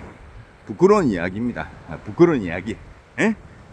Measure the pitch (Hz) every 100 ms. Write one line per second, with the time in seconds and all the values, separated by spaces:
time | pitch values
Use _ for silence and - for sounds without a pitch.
0 | - - - - - - - 101 185 214
1 | 139 87 90 101 120 80 78 - - 76
2 | 107 101 175 135 87 90 104 90 - -
3 | - - 208 208 - - -